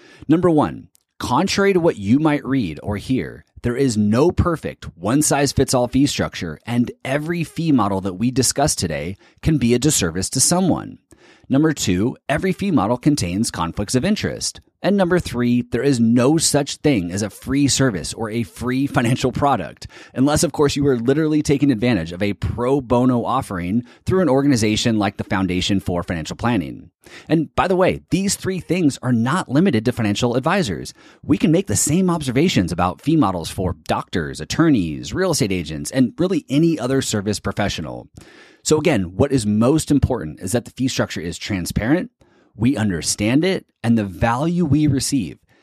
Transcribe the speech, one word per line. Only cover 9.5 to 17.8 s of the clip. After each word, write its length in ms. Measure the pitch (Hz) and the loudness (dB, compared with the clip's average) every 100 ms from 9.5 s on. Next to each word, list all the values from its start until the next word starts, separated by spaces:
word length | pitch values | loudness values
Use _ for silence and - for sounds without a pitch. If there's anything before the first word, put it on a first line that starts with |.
| 156 | 2
be 160 | 117 | 4
a 60 | 123 | 4
disservice 500 | 147 139 90 82 95 | 2 2 0 -2 -4
to 100 | - | 0
someone. 580 | - 175 185 65 50 - _ _ _ _ - | 2 2 2 0 -4 -16 _ _ _ _ -2
Number 240 | 131 160 | 2 2
two, 440 | 147 - 90 123 - - | 0 0 0 0 -4 -4
every 220 | 147 190 | -2 -2
fee 220 | 175 202 | -2 0
model 240 | 147 98 123 | 2 2 0
contains 560 | - 147 87 92 113 | 0 0 0 -2 -2
conflicts 420 | - 82 - 104 | -4 -4 -4 -2
of 100 | 127 | 0
interest. 560 | 170 214 85 57 - - - _ | 0 -2 -4 -6 -8 -10 -18 _
And 120 | 180 202 | 0 2
number 240 | 180 180 | 2 2
three, 420 | - 123 120 123 | 0 -2 2 2
there 200 | 120 120 | 0 -2
is 180 | 135 127 | 0 2
no 380 | 113 120 123 160 | 4 4 4 2
such 380 | - 143 143 - | 2 0 -2 -2
thing 340 | 156 123 87 | 0 0 0
as 100 | 92 | -4
a 80 | 104 | -6
free 380 | - - 135 143 | -8 -4 0 2
service 440 | - | 2